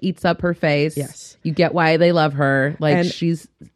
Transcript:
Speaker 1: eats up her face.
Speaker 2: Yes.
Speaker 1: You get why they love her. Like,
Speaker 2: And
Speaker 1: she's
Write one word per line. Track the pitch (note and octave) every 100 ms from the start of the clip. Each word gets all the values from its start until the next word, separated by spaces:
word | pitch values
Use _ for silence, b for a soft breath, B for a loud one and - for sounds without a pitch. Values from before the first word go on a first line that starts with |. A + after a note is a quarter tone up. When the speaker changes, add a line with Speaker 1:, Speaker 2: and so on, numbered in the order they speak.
Speaker 1:
eats | F#3+ - F3+
up | E3+
her | F3
face. | E3+ D#3 D3 D3+ D3
Speaker 2:
Yes. | C3+ - - -
Speaker 1:
You | E3
get | D#3 E3
why | F3 D#3+ D#3+
they | F3
love | E3+ D#3
her. | C#3 C#3 C3+ C#3 C#3+
Like, | D#3 D#3
Speaker 2:
And | F3
Speaker 1:
she's | - E3+ E3 - _ -